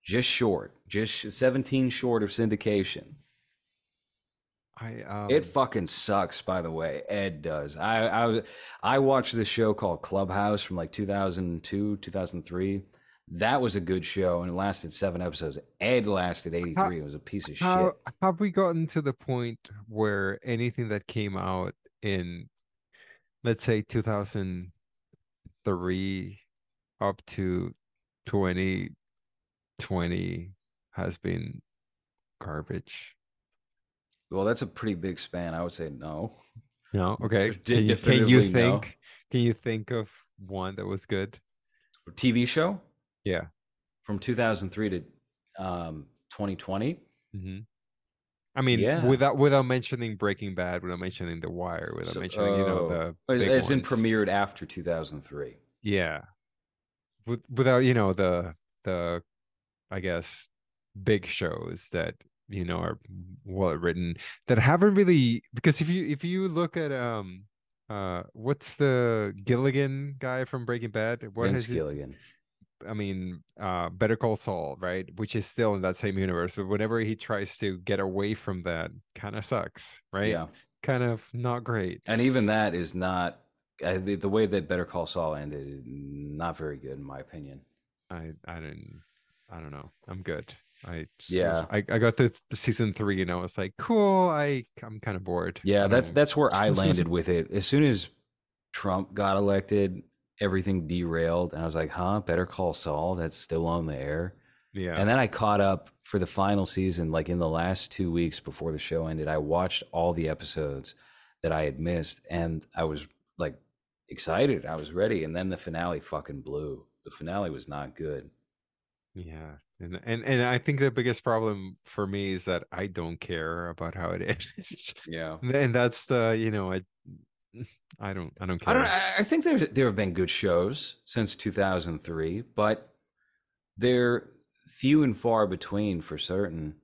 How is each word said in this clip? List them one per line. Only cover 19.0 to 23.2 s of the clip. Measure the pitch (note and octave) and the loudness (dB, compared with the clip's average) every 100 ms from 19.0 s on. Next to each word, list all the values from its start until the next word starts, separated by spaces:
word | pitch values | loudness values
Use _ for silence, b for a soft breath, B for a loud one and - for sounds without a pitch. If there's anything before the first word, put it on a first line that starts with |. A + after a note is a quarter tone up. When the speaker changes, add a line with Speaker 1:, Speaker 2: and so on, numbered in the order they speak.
Speaker 2:
the | C#3+ | 0
point | B2+ - B2 A#2+ A2+ - G#2 G#2+ | -4 -4 -2 -2 -6 -16 -18 -8
where | G#2+ G#2+ G2+ G2 G2+ | 0 2 2 0 -4
anything | B2+ A2+ A#2+ A#2+ A2+ | -4 0 0 -2 -2
that | G#2 - | -4 -2
came | A#2 G#2 F#2+ | -4 -2 -2
out | F#2 F#2 F#2 - _ _ | -2 -2 -4 -8 _ _
in, | G#2+ F#2+ F2 F2 - _ _ _ _ b b b | -2 -2 -2 -8 -14 _ _ _ _ b b b